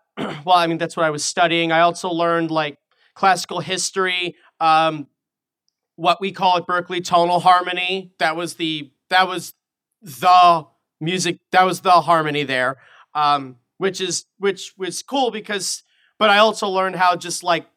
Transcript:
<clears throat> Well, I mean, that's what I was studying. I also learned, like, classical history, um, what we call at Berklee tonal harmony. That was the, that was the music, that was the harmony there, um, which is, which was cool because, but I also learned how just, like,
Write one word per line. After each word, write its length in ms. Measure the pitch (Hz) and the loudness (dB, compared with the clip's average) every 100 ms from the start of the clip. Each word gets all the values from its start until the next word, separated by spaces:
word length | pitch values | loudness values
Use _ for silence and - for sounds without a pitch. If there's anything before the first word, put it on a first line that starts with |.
| _ - | _ -12
<clears throat> 20 | 202 151 | -12 -6
Well, 120 | 156 180 | 2 2
I 120 | 170 | 2
mean, 100 | 165 | -2
that's 180 | 170 - | -4 -2
what 80 | |
I 60 | 160 | -2
was 140 | 151 | -2
studying. 480 | - - 170 170 165 | -4 0 0 2 2
I 80 | 165 | 2
also 300 | 170 170 185 | 2 0 -6
learned, 420 | 165 170 170 165 | -2 0 0 -2
like, 260 | 160 147 143 _ _ _ | -2 -4 -8 _ _ _
classical 440 | - 196 180 - 175 | 0 2 2 -2 -8
history, 800 | 175 185 - 196 185 180 175 - _ - | -6 -6 -4 -2 -2 -2 -6 -10 _ -2
um, 480 | 160 160 160 156 139 _ _ _ _ _ _ _ _ - | 2 4 2 -2 -10 _ _ _ _ _ _ _ _ -4
what 260 | 175 170 | -2 -2
we 100 | 196 | -4
call 240 | 180 190 175 | 0 0 2
at 100 | 175 | 0
Berklee 380 | 180 175 180 | -4 -4 -8
tonal 360 | 180 180 170 175 | 0 2 2 4
harmony. 720 | 180 180 180 180 180 190 180 - | 4 4 2 -4 -4 -6 -8 -4
That 160 | 165 | -2
was 200 | 165 170 | -2 -8
the, 360 | - 160 156 143 _ - | -6 -6 -6 -10 _ 0
that 180 | 185 185 | 2 2
was 240 | 180 - - _ _ _ _ | -2 -10 -16 _ _ _ _
the 640 | 196 120 180 180 175 170 - _ _ - | -20 -2 4 8 8 4 -2 _ _ -8
music, 380 | 156 185 175 180 _ | -6 -4 -4 -6 _
that 120 | 185 | 2
was 180 | 185 151 | 2 0
the 80 | 185 | 4
harmony 540 | - 160 165 151 147 | 4 4 2 0 -4
there, 340 | 135 131 127 127 _ - _ | -2 -2 -2 -6 _ -20 _
um, 420 | 151 147 143 131 127 _ - | -2 0 0 -4 -18 _ -6
which 240 | 190 185 | -6 -4
is, 240 | 185 170 - _ | -6 -8 -10 _
which 340 | 196 185 - - | -6 -4 -10 -12
was 240 | 180 180 | -10 -10
cool 280 | - 277 233 | -6 -2 -2
because, 520 | 214 208 202 175 - _ _ _ - | -4 -8 -8 -8 -10 _ _ _ -2
but 120 | 214 | 2
I 80 | 202 | 4
also 280 | 220 208 202 | 4 2 -4
learned 300 | 185 190 175 | -2 -2 0
how 180 | 180 | 0
just, 300 | 175 175 - | 0 -6 -6
like, 220 | 175 165 - | -2 -2 -4